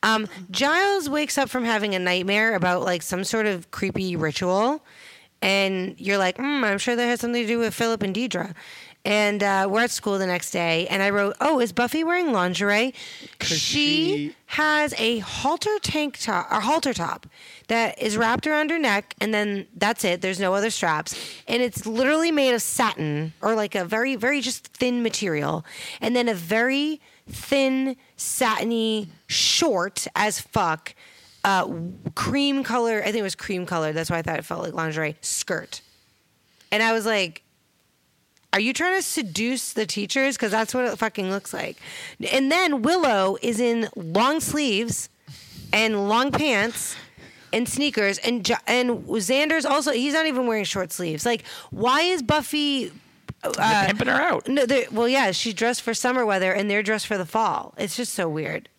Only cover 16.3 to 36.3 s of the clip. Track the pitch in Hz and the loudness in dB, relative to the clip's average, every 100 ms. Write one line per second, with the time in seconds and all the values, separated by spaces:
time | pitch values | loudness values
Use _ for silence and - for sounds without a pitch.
16.3 | 190 - - 214 311 294 240 170 - - | -2 0 0 2 2 0 -2 -4 -6 -12
17.3 | - - - _ 226 226 - 214 214 226 | -20 -20 -20 _ 0 0 -2 -4 0 2
18.3 | 240 294 302 302 330 277 202 - - 208 | 2 2 0 2 0 2 0 -2 -6 -2
19.3 | 214 208 202 - - 202 233 208 175 185 | 0 0 -2 -6 -2 0 2 0 0 -2
20.3 | 185 190 190 214 - 180 156 160 - - | 0 0 2 0 0 0 0 -2 -8 -10
21.3 | - - 233 247 - 220 226 262 311 330 | -14 -4 0 0 -2 -6 0 2 4 2
22.3 | 302 269 240 - - 220 - 151 147 160 | 4 4 2 0 0 0 0 -2 -2 -4
23.3 | - 208 226 208 202 175 220 247 262 226 | -2 0 2 0 -2 -2 0 0 0 0
24.3 | 285 247 - - - 247 247 233 - 202 | 0 -2 -6 -12 -2 0 2 0 -2 -2
25.3 | 151 147 160 156 - - - 226 247 240 | 0 0 -2 -6 -14 -14 -6 0 2 2
26.3 | 196 165 220 247 269 302 311 - - - | -2 0 0 2 2 0 -4 -10 -20 -16
27.3 | - - 277 269 262 262 254 _ _ - | -14 0 2 4 2 0 -4 _ _ -6
28.3 | - 247 220 226 233 220 220 190 - _ | 0 2 2 0 0 0 0 -4 -14 _
29.3 | - - - 330 202 180 - - - 214 | 0 2 2 2 2 0 -4 -6 0 0
30.3 | - - - 175 160 - - - - - | 0 -4 0 0 0 -6 -18 -20 -20 -20
31.3 | - - 190 - 170 170 185 - - - | -12 0 0 0 -4 -8 -8 -10 -6 -2
32.3 | 277 285 277 262 240 233 220 196 214 196 | 0 0 0 -2 0 0 0 0 -2 -4
33.3 | - - 185 180 170 156 156 165 170 165 | -6 -6 -6 -2 -2 -2 -2 -2 -2 -2
34.3 | 160 165 170 170 - 160 156 151 151 - | -4 -4 -6 -6 -4 -4 -2 -4 -4 -6
35.3 | - - 160 - - _ _ _ _ _ | -6 -4 -6 -6 -16 _ _ _ _ _